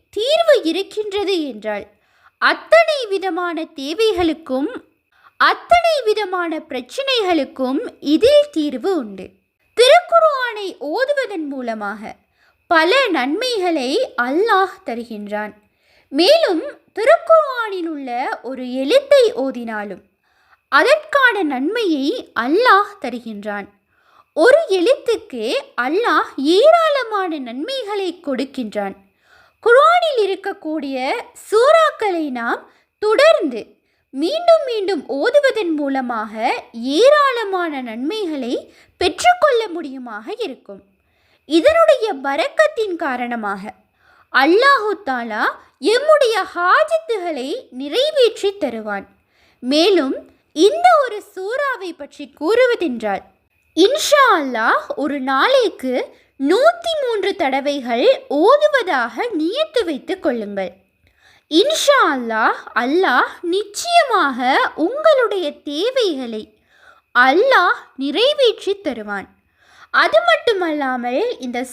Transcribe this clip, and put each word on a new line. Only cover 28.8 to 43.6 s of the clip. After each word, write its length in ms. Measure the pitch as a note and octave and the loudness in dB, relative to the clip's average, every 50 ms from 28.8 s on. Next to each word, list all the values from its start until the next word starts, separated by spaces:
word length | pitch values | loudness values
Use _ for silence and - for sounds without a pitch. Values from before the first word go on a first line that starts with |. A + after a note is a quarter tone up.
| G3 G3 G3 _ _ _ _ _ _ _ _ _ _ _ _ _ - | -6 -6 -8 _ _ _ _ _ _ _ _ _ _ _ _ _ 2
குர்ஆனில் 560 | A4 A#4 C5+ D5 D#5+ F5 F5+ F5 D#5+ C#5+ A#4+ | 4 6 6 6 6 4 2 0 0 0 0
இருக்கக்கூடிய 1040 | G4+ F#4 G4 F#4 - G4+ F4+ - - D#4 D#4 D#4 - C#4 C4+ B3+ B3+ C#4+ G4+ A#4+ - - _ | 0 0 -2 -4 -6 -10 -10 -8 -8 -8 -8 -6 -6 -6 -6 -6 -4 -4 -4 -6 -8 -14 _
சூறாக்களை 960 | - - - G4 A4 A#4+ C#5+ D#5+ E5 D#5+ D5 D#5+ - A4 G4+ F4 E4 D#4 C#4+ | -20 -10 -2 2 2 4 6 6 6 4 2 0 -2 -4 -2 -2 -2 -4 -6
நாம் 400 | B3 A#3+ A#3 A#3+ - - - _ _ _ _ _ _ - | -6 -6 -4 -4 -4 -6 -8 _ _ _ _ _ _ -4
தொடர்ந்து 800 | G4+ G#4+ A4 A4 C#5 D#5+ D#5 C#5 G4+ C#4 A#3+ G#3 - _ _ _ _ _ _ _ _ _ - | -2 0 2 4 6 6 4 4 2 -2 -6 -6 -12 _ _ _ _ _ _ _ _ _ -8
மீண்டும் 500 | C4+ D4+ F4+ D5 E5 F5 E5 E5 D#5 C#5+ | -6 -4 -4 -4 -2 4 4 4 4 4
மீண்டும் 440 | B4+ A#4 A4 G4 F4 G4 C#4 - - | 0 -4 -4 -2 -2 -2 -4 -4 -6
ஓதுவதன் 640 | B3 C#4 D#4 A#4+ B4 D5 C#5+ C5 - A4 G4+ E4+ D#4 | -4 -2 -2 4 4 4 4 4 0 0 -2 -2 -2
மூலமாக 840 | D4 C#4+ C#4 C4+ C4+ B3+ A#3+ A#3+ A3 G#3+ G#3+ G#3+ A3 A3 C#4 A#4 A#4+ - - - | -2 -2 -2 -2 -4 -4 -4 -6 -6 -6 -8 -8 -4 -4 -4 -4 -4 -8 -14 -14
ஏராளமான 1080 | A#3 A#3 C4 C#4 E4 A#4 C#5 D5+ D5 C#5+ C#5 B4 A#4+ A4 G4 F#4+ F4+ F4 E4 D4 C4+ | -10 -6 -2 0 4 6 6 6 6 4 2 0 -2 -4 -4 -4 -4 -4 -4 -6 -8
நன்மைகளை 920 | B3+ A#3 G#3+ A#3 C4 D#4 G#4+ A4 G4+ E4 D#4 C#4 A#3+ A#3 D4 C#5 - - _ _ _ _ _ - | -10 -10 -10 -8 -6 -6 -6 -4 -6 -6 -6 -6 -6 -6 -6 -8 -8 -12 _ _ _ _ _ -4
பெற்றுக்கொள்ள 720 | F4 F#4+ F4+ - - F5 F5+ F5+ D5+ D5 B4+ A4+ A4+ G#4 | -4 -4 -2 0 2 2 2 4 2 0 2 0 -2 -4
முடியுமாக 640 | E4 F4 D#4+ C#4 C4 C4+ B3 A#3+ G#3+ G#3 A3 C4 G#4+ A4+ | -8 -10 -10 -12 -12 -14 -14 -14 -14 -14 -12 -12 -10 -8
இருக்கும். 460 | A4+ C#4+ A#3+ - _ - G3+ G3 _ _ _ _ _ _ _ _ _ _ _ _ _ | -8 -10 -10 -14 _ -20 -20 -20 _ _ _ _ _ _ _ _ _ _ _ _ _
இதனுடைய 680 | - D4 E4+ F#4 C#5+ D#5+ E5 E5 D#5+ C#5+ B4+ A4 G#4+ F4+ | 0 0 4 4 4 6 6 6 6 4 2 2 -4 -4
பரக்கத்தின் 840 | C4+ C4 C#4 C#4 D#4 C5 C#5+ - - D#5 D5+ D#5 A#4 G#4+ G4 F4 | -6 -6 -6 -4 -2 -4 -4 0 2 0 0 2 -2 -6 -4 -4
காரணமாக 800 | E4 E4+ C#4+ B3 - A#3+ A#3 A#3+ A#3 G#3+ G3+ G3+ G3 | -6 -6 -6 -6 -6 -6 -6 -8 -6 -6 -6 -8 -8